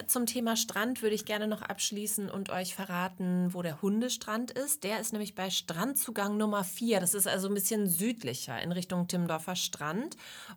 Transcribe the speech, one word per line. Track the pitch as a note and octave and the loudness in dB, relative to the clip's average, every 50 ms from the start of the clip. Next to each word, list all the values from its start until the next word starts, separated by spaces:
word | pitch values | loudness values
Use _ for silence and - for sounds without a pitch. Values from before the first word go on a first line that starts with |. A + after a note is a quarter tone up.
| - - | 0 0
zum | - B3 A#3+ | 2 2 2
Thema | A3+ A#3 B3+ A#3 A3+ A3+ A3+ | 2 2 2 2 2 2 2
Strand | A3+ - - G3 G#3+ A#3+ B3+ - | 0 0 0 0 2 2 0 2
würde | G#3+ G#3+ G#3+ | 2 2 2
ich | G#3 G#3+ | 2 0
gerne | - G#3+ G#3 G#3+ G#3+ | 0 0 0 2 0
noch | G#3+ G#3+ | 0 -2
abschließen | - - G3+ - - - G#3+ G3+ G#3 G#3 - - G3+ F#3+ | -2 -6 -4 -2 -2 -2 -2 -2 -2 -2 -2 -2 -2 -2
und | - G3 G3 - | -2 -4 -4 -2
euch | - F#3 F#3 F#3 - | -2 -2 -2 -4 -4
verraten, | - F#3+ F#3 F3+ F3 F3+ F#3+ F#3 - F#3 F3+ F3+ F3+ F3+ F3+ F#3 | -6 -6 -4 -2 0 0 -2 -2 -2 0 2 4 4 4 2 2
wo | F3+ | 0
der | F3 E3+ D3 D3+ | -2 -2 -2 0
Hundestrand | - G3 G#3 A3 A#3+ B3 A#3+ - - - G#3+ A3+ B3+ B3 | 2 2 2 4 2 0 -2 -4 -4 -2 -2 -2 -2 -2
ist. | - - C#4 C#4+ - - - | -2 -4 0 0 -2 -2 0
Der | F#3+ G#3+ G#3 | -2 -2 0
ist | A3 - A3 | -2 -2 -2
nämlich | G#3 G#3 G3+ - | -2 -4 -4 -4
bei | - F#3 F#3+ | -4 -2 0
Strandzugang | F3+ - - - E3 E3 G3+ C4+ C#4 C#4 - - A3 G#3 G3+ G3+ G#3 | 0 -2 -2 -2 -2 0 0 0 2 0 -2 0 0 0 0 2 2
Nummer | G#3 G#3+ G#3+ G#3 G3+ F#3+ | 2 2 2 2 2 0
vier. | F#3+ - - A#3 A#3 A3 F#3+ | -2 -2 -2 2 4 4 4
Das | F3+ F3 - | 4 4 2
ist | G3+ G3 G3+ | 2 2 2
also | - F#3+ F#3+ G3 | 2 2 2 2
ein | G3+ | 2
bisschen | G3+ F#3+ - A3+ G#3+ G3+ F#3+ | 2 2 2 2 4 2 2
südlicher | E3+ E3 G3+ A#3 A#3+ - - B2 B2 - - - B2 A2+ | 2 2 2 2 0 0 -2 -4 -4 -4 -4 -6 -4 -4
in | - E3+ F3 | -2 -2 -2
Richtung | F3+ F3+ - F3+ F3+ F3 F3 | -2 -2 -2 0 0 0 2
Timmendorfer | - F3+ F3 E3+ D#3+ D#3+ E3 - F#3 | 2 0 2 2 0 -2 -2 -4 -2
Strand. | F3+ - - - - D3 D3+ D#3+ G3+ C#4 E4+ - - - - - - - - G3 | -2 -2 -2 -4 -4 -4 -2 -2 -2 -4 -4 -6 -10 -16 -16 -16 -16 -14 -16 -10